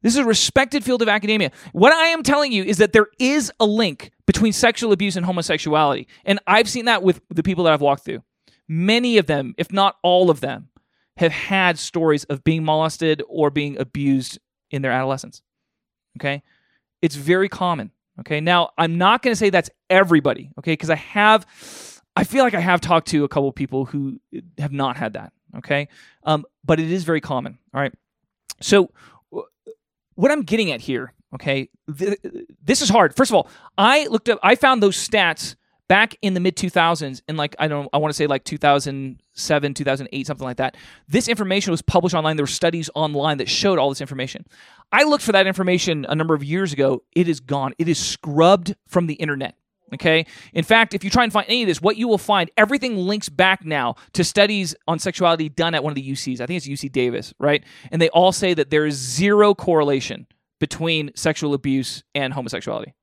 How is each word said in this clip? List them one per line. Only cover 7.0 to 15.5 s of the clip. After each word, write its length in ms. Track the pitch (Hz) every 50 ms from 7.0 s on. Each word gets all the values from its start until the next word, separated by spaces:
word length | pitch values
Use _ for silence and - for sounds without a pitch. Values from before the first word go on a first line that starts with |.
| 180
with 180 | 190 175 - _ _
the 140 | 175 165 156
people 200 | 185 190 165 180
that 100 | 165 156
I've 80 | 147
walked 220 | 143 139 139 143 _
through. 200 | - - 117 - _ _ _ _ _ _ _ _ _
Many 500 | 156 160 175 190 220 233 247 247 233 214
of 80 | 180 139
them, 280 | 156 143 139 123 - -
if 140 | 170 -
not 260 | 175 196 196 196 - _ _
all 260 | 175 180 180 190 180
of 100 | 160 139
them, 280 | - 139 131 107 - _ _ _ _ _ _ _ _ _ _ -
have 140 | 170 165
had 460 | 156 - - - 196 190 185 180 170 156
stories 460 | - - _ 170 165 160 151 147 -
of 180 | _ 147 135 _
being 220 | - 160 160 160
molested 560 | 156 156 156 160 160 156 - 165 160 156 151 - -
or 220 | - - 156 147
being 280 | 143 147 147 143 139 131
abused 600 | 131 117 _ 143 143 143 135 135 127 - - - _ _ _ _ _ _
in 100 | - 139
their 100 | 139 135
adolescence, 500 | 120 131 131 131 135 131 - - - - _ _